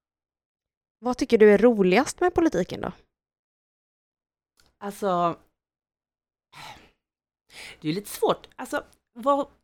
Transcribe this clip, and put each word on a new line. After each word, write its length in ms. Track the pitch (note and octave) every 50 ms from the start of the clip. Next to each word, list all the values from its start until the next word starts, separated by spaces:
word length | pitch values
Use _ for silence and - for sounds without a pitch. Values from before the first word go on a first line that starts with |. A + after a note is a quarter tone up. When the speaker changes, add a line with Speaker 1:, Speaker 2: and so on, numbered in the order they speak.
| _ _ _ _ _ _ _ _ _ _ _ _ _ _ _ _ _ _ _ _
Speaker 1:
Vad 180 | G#3+ B3 B3
tycker 200 | - D4 - A#3
du 140 | G#3+ G#3+ G#3+
är 60 | G3+
roligast 640 | G3 G#3 B3 A#3 G#3 F#3+ F#3 F3+ A3+ D4 - - -
med 140 | F4+ F#4 F4+
politiken 480 | F4+ E4+ D#4 - - F#3 - - G2
då? 100 | - - - - _ _ _ _ _ _ _ _ _ _ _ _ _ _ _ _ _ _ _ _ _ _ _ _ _ _ _ _ _ _ _ _ _ _ _ _
Speaker 2:
Alltså, 580 | G#3 G3+ G3 - G#3+ G3 F3+ F3 F3 E3+ D#3+ - _ _ _ _ _ _ _ _ _ _ _ _ _ _ _ _ _ _ _ _ _ _ - - - - - - - _ _ _ _ _ _ _ _ _ _ _ _ _ - - - - - -
det 80 | -
är 40 | D3+
ju 40 | E3
lite 140 | G3+ G3+ -
svårt. 380 | - - A4+ F4+ F3+ - - - _
Alltså, 280 | - C4 - - D4 - - _ _ _ _ _
vad, 340 | A#3+ A3 C#4 C#4+ C#4 C#4 - _ _